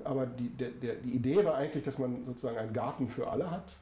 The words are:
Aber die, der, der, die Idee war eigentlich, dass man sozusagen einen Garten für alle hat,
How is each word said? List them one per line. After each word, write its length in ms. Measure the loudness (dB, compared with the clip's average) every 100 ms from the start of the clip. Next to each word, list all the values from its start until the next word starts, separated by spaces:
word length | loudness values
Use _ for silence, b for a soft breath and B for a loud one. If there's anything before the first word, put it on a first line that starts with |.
| -2
Aber 200 | 0 0
die, 240 | 0 -4
der, 200 | -2 -6
der, 260 | -4 -4 -2
die 160 | 0 2
Idee 280 | 6 6
war 120 | 6 4
eigentlich, 280 | 2 0
dass 140 | -2 -2
man 280 | -2 -2 -4
sozusagen 320 | -4 -2 -2
einen 160 | 0
Garten 340 | 0 -2 0 -2
für 200 | 0 0
alle 220 | 0 0
hat, 240 | -2 -6 -16